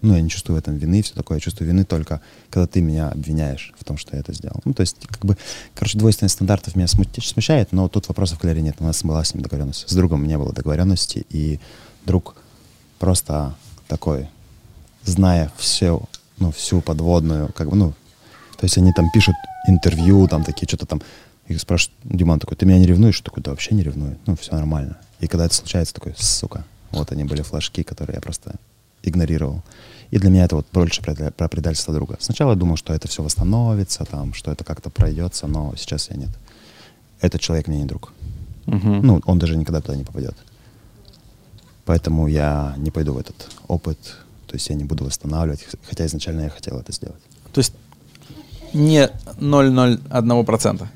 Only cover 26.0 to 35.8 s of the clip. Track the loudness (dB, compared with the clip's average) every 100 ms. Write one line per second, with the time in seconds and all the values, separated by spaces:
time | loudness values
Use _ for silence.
26 | -12 -6 -2 -2 -4 -10 -12 _ -10 -6
27 | -6 -4 -4 -4 -4 -6 -6 -6 -6 -6
28 | -8 -8 -10 -12 -12 -16 _ _ _ _
29 | -2 0 2 0 -2 -6 -10 -20 -20 -20
30 | -2 2 6 6 6 2 0 2 2 0
31 | -6 -4 -6 -4 -4 -2 -4 -4 -4 -4
32 | -4 -8 -6 0 2 2 2 0 -2 -6
33 | -6 -8 -6 -2 0 2 2 0 -2 -6
34 | -8 -8 -8 -8 -8 -8 -8 -10 -10 2
35 | 2 2 -4 -4 -4 -4 -4 -8